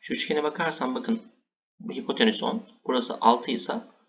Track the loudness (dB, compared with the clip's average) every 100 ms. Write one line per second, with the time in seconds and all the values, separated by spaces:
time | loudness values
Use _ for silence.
0 | -6 -4 -2 0 0 -2 -2 0 -2 -4
1 | -2 -4 -4 _ _ _ _ _ -10 -8
2 | -6 4 4 4 -2 -4 -8 _ 0 0
3 | 0 4 4 4 2 -4 -2 -4 -6 _